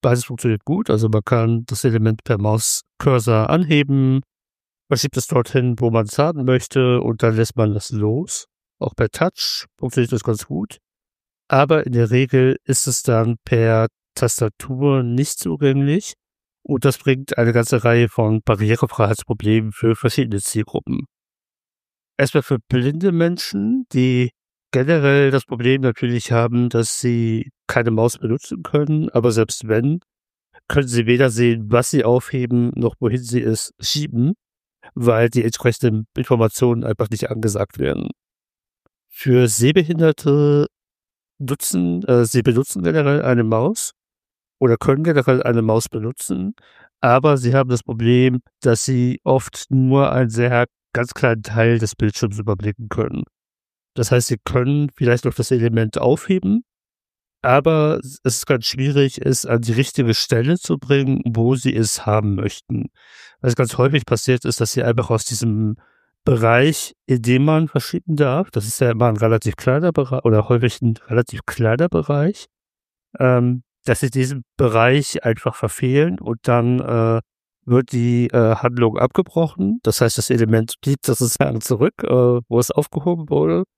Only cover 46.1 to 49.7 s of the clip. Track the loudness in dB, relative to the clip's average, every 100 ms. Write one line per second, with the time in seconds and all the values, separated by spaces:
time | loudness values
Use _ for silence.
46.1 | -10 -6 -4 -6 -8 _ _ _ _ 2
47.1 | 4 4 2 2 2 2 -2 -4 -2 2
48.1 | 4 4 0 _ _ 0 0 0 0 0
49.1 | -2 0 0 -2 -14 -2